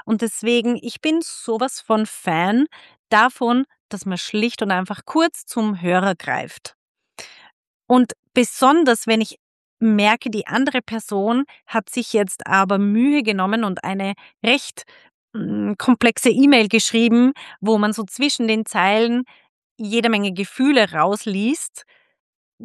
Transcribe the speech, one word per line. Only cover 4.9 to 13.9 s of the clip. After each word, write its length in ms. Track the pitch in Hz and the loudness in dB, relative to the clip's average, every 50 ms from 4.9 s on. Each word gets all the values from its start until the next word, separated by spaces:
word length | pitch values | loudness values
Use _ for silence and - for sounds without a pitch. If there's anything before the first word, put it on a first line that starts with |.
| 202 - - | -8 -12 -10
kurz 400 | - - 311 330 339 - - - | -4 0 2 2 0 0 -4 -16
zum 380 | - - 240 220 214 202 170 175 | -10 -4 -4 -2 -2 -2 -2 -2
Hörer 320 | 175 180 185 190 196 180 | 0 2 2 2 0 -2
greift. 580 | - - 143 123 - - - - - - - - _ _ _ _ _ _ _ _ - - - - - - - _ _ _ _ _ _ _ | -2 -4 -6 -4 -4 -6 -8 -14 -18 -20 -20 -20 _ _ _ _ _ _ _ _ -20 -20 -20 -20 -20 -20 -20 _ _ _ _ _ _ _
Und 280 | - 247 254 247 - - _ _ _ - | 2 4 4 4 2 -2 _ _ _ 0
besonders, 720 | 254 240 - - - 262 254 302 349 320 262 233 - - | 0 0 0 0 2 4 4 4 4 4 4 2 0 0
wenn 160 | 226 226 220 | 0 0 0
ich 160 | 220 - - _ _ _ _ _ _ _ _ - | 0 -4 -8 _ _ _ _ _ _ _ _ -2
merke, 500 | 226 220 214 208 202 208 226 - - 240 | 0 2 2 4 4 2 2 0 -2 -6
die 180 | 208 208 - - | -6 -6 -6 -2
andere 340 | 156 233 269 339 - 254 | -2 0 0 0 -2 -4
Person 640 | - - 220 226 - - 208 196 196 220 233 254 285 - - - _ | -4 -6 -10 -10 -8 -6 -4 -2 0 0 0 0 -2 -4 -8 -20 _
hat 240 | - - 220 202 - | -4 -4 -4 -4 -4
sich 240 | - 247 233 - - | -6 -6 -4 0 0
jetzt 320 | 214 202 190 - - - | 0 0 0 -4 -10 -4
aber 320 | - 180 190 196 190 202 196 | 0 2 2 2 2 2 0
Mühe 460 | 202 202 208 226 247 285 294 294 226 | 2 2 2 2 2 2 2 0 0
genommen 400 | 214 202 190 185 196 214 233 226 | -2 -2 -2 -2 -2 0 -2 -2
und 200 | 196 180 - - | -2 -4 -6 -6
eine 300 | 175 | -6